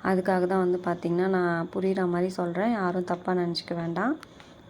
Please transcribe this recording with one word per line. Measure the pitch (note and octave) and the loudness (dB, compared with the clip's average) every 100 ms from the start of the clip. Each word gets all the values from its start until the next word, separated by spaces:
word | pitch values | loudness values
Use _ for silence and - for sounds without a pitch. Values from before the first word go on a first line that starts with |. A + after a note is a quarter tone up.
அதுக்காக | F#3 F#3 G3 F#3 F3+ | 0 2 2 2 2
தான் | F#3+ F3+ | 2 2
வந்து | F3+ F3+ | 0 0
பார்த்திங்கன்னா, | F3 E3+ E3+ F#3+ | -2 0 0 2
நான் | F#3 F3 E3+ E3+ | 2 2 0 -2
புரிகிற | F#3+ F#3+ F#3+ F3+ | -2 0 2 0
மாதிரி | F3 F#3 | 0 0
சொல்கிறேன். | F#3 F3 F3 A3 | -2 -2 0 0
யாரும் | A3+ F#3 F3+ | 0 0 -2
தப்பா | F3+ F3 - | -2 -4 0
நினச்சிக்க | F3+ E3+ E3+ - E3+ | 0 0 -4 -6 -6
வேண்டாம். | E3 E3+ A3+ D#4 - - - - - | -4 -2 -2 -2 -8 -20 -20 -20 -20